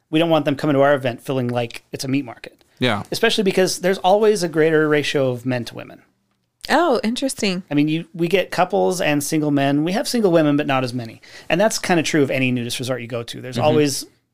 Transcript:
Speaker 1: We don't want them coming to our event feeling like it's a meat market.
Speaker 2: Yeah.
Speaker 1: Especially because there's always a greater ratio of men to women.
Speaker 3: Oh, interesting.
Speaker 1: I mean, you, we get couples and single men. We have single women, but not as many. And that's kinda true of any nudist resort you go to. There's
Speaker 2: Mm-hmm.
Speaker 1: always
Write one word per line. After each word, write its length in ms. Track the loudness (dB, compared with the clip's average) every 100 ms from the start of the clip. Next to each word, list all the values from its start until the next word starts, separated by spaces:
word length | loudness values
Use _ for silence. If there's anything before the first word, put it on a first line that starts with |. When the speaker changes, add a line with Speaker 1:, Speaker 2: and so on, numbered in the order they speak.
| _
Speaker 1:
We 100 | 0
don't 100 | 2
want 140 | 2 2
them 100 | -2
coming 160 | 0 4
to 60 |
our 120 | 4
event 280 | 2 -2 -6
feeling 260 | -6 -4 -2
like 360 | -4 -6 -8 _
it's 120 | -10
a 40 | -4
meat 160 | -4 -4
market. 380 | -12 -20 -20 _ -4
Speaker 2:
Yeah. 240 | -2 -2 -4
Speaker 1:
Especially 320 | -2 0 2
because 360 | 0 2 0 0
there's 180 | -2 0
always 440 | 2 4 4 2
a 60 | 0
greater 380 | 2 2 4 2
ratio 400 | 2 0 0 0
of 140 | -2 -4
men 180 | -4 -6
to 100 | -12
women. 260 | -16 -20 _ _ _ _ _ _ 0
Speaker 3:
Oh, 300 | 2 2 0
interesting. 600 | 0 -2 -4 -2 -4 -4 -2
Speaker 1:
I 40 | 2
mean, 120 | 2
you, 200 | 0 -4
we 140 | -4 0
get 240 | 0 0
couples 480 | 0 0 2 0 0
and 240 | 0 0
single 280 | 0 0 2
men. 320 | 2 2 2
We 80 | 0
have 140 | -2 -2
single 240 | 0 4
women, 260 | 4 4 2
but 100 | 2
not 160 | 0
as 100 | -2
many. 280 | -6 -10 -14 -20 -14 -8
And 140 | 0
that's 180 | 0 0
kinda 240 | 0 0
true 200 | 2 0
of 80 | 0
any 200 | 0 -2
nudist 280 | -2 -4 -6
resort 220 | -6 -6
you 60 | -6
go 160 | -8
to. 160 | -8 -12
There's 140 | -10 -2
Speaker 2:
Mm-hmm. 100 | 2
Speaker 1:
always 400 | 2 2 -2 -10 _ _